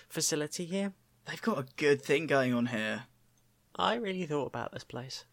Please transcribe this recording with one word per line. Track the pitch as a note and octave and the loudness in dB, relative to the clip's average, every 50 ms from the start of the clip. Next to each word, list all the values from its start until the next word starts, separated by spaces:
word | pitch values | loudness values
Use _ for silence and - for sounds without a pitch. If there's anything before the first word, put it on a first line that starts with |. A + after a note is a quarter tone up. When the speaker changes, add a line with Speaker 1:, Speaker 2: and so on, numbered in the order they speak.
| - - | -16 -8
Speaker 1:
facility | - E3 D#3 - D#3+ D3+ D3+ D3+ - - F3+ | -4 -2 0 0 0 0 -2 -4 -6 -8 -6
here. | E3 F3+ G3 G3 G3+ F#3+ _ _ _ _ _ - | -4 -2 -2 -2 -4 -6 _ _ _ _ _ -12
Speaker 2:
They've | - - - - | -12 -10 -6 -2
got | A#3 G#3+ D3 | -2 0 0
a | B2+ C3 - | -2 -6 -4
good | - D#3 C#3+ C#3+ C#3 - | 0 4 4 4 4 4
thing | - D3 C#3 D#3+ | 2 2 2 2
going | C#3+ D3 C#3 C3 B2+ B2 | 4 4 4 4 4 4
on | A#2+ A#2+ | 2 2
here. | A#2+ A#2+ G#2+ G#2+ G#2+ G#2+ G#2+ B2 - _ _ _ _ _ _ _ _ _ _ _ _ - | 2 0 0 -2 -2 -2 -4 -6 -12 _ _ _ _ _ _ _ _ _ _ _ _ -4
Speaker 1:
I | - F3+ F#3 G#3+ | 0 2 2 2
really | A#3+ A#3 G3 F#3+ F#3 F3+ | 0 -2 -4 -2 -2 -2
thought | D3 D3 D3 C3 | -2 0 -2 -2
about | - - A#2+ A2+ - - | -2 -4 -6 -6 -6 -8
this | - - | -12 -14
place. | - - B2 B2 C3+ - - - _ | -10 -12 -10 -10 -10 -12 -14 -14 _